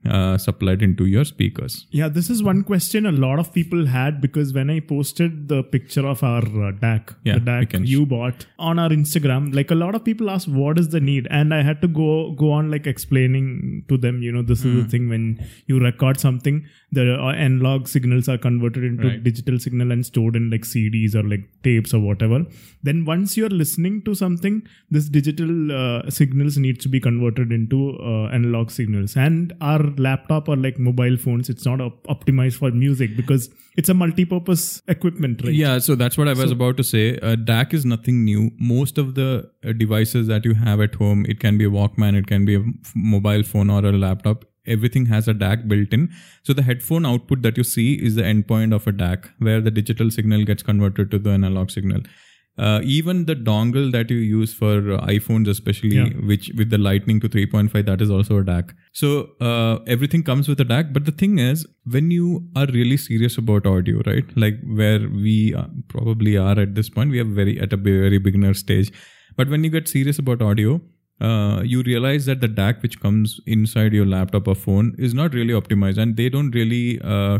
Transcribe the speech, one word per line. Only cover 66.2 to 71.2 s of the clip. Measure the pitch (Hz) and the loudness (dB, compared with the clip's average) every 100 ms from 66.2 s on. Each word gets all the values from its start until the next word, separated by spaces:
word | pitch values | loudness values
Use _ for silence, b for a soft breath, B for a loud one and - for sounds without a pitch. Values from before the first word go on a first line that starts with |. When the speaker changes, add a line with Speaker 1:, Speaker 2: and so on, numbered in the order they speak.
| 107 101 | 2 2
Speaker 1:
are | 95 101 | 4 2
at | 101 101 | 2 -2
this | 107 | -2
point, | - 139 | 0 0
we | 123 | 0
are | 113 101 | -2 0
very, | 98 - | 0 0
at | 98 | -2
a | 101 98 | 0 2
be-, | 95 98 | 4 4
very | 98 98 | 4 4
beginner | 98 98 | 4 2
stage. | 95 - 104 104 B B B B - | 2 0 2 2 B B B B -4
But | 135 | -2
when | 151 160 | 0 0
you | |
get | 160 156 | -2 -2
serious | 135 135 147 | -2 0 -2
about | 131 120 | -2 0
audio, | 110 104 107 156 - _ _ | 2 2 2 0 -4 _ _
uh, | _ | _